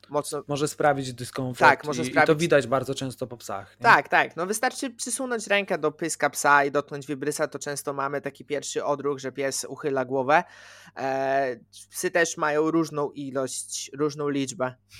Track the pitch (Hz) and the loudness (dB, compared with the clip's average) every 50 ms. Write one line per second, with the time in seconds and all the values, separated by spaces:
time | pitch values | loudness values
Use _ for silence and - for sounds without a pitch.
0 | - - 143 147 143 - 156 143 139 - 143 135 151 143 - - 151 147 143 139 | -14 -6 -4 -4 -4 -4 -8 -8 -6 -4 -4 -2 -2 -2 -2 2 2 2 2 2
1 | 135 131 123 117 123 - - - 131 127 123 - 170 151 139 - - 151 143 123 | -2 -8 -8 -10 -10 -10 -6 -6 -6 -4 0 6 6 6 6 6 0 -6 -4 -4
2 | 123 127 131 160 151 151 160 147 165 165 156 143 127 113 127 131 127 131 135 - | -4 0 2 2 4 4 4 2 4 4 4 4 4 2 -2 -2 -2 -2 -6 -6
3 | 135 131 120 - 127 113 123 117 - - 104 98 101 - _ - - 233 208 151 | -6 -8 -8 -8 -10 -12 -12 -14 -10 -10 -10 -10 -10 -14 _ 2 6 8 8 8
4 | 139 - - 165 143 - - 160 175 185 220 - - 254 254 - 294 262 233 - | 6 4 4 2 2 2 0 -6 -4 -4 -4 -2 -2 -2 -2 -2 -8 -8 -6 -8
5 | - 254 - - 262 247 240 226 202 - 202 202 196 - 180 160 147 151 147 - | -8 -8 -6 -6 -4 -4 -4 -6 -2 0 0 0 2 0 -2 0 0 -2 -2 -2
6 | 170 160 - - 147 143 - - - 147 143 143 139 143 139 147 139 - 151 143 | -6 -4 -2 0 0 0 0 2 4 6 6 6 6 4 2 0 -2 -2 -8 -10
7 | 135 - 147 131 139 147 147 - 156 143 - 139 - 147 143 135 - 151 139 139 | -8 -8 -6 -4 -4 -4 -2 -2 -4 -4 -4 -8 -8 -6 -8 -6 -6 -6 -4 -4
8 | 135 139 143 139 - 139 139 - 131 - 143 139 135 - - 143 95 120 147 135 | -4 -2 -4 -4 -6 -6 -10 -10 -10 -6 -6 -6 -6 -6 -6 -4 -2 -2 -2 0
9 | 135 143 143 135 135 135 131 139 139 135 131 - - - 139 - - 151 135 135 | 0 -4 -4 -4 -6 -8 -6 -4 -4 -2 -2 -4 -8 -8 -10 -6 -4 -2 0 -2
10 | 127 123 131 135 127 131 151 170 175 - - - - - - - - - - - | -2 0 0 0 2 6 4 4 4 2 -10 -20 -20 -20 -20 -20 -20 -18 -12 -8
11 | 127 135 135 135 135 135 135 139 139 127 123 113 - _ - - - _ - - | -6 -4 -2 -2 -2 0 0 0 0 -2 -4 -8 -12 _ -20 -20 -20 _ -10 -6
12 | - 180 - 175 170 170 - 170 160 151 147 151 156 160 156 165 160 143 151 147 | -6 0 2 2 2 2 0 -2 0 0 2 2 2 2 2 2 0 0 -2 -4
13 | 147 139 - 143 143 135 127 139 131 127 - - - - - - - - - 139 | -4 -4 -4 -8 -10 -6 -4 -2 -4 -4 -4 -8 -10 -10 -10 -10 -10 -10 -4 -2
14 | 151 151 139 151 147 143 139 139 135 131 123 98 127 127 123 _ _ _ - | -2 -2 -2 -2 -4 -2 0 -2 -2 -2 -2 -4 -4 -4 -4 _ _ _ -20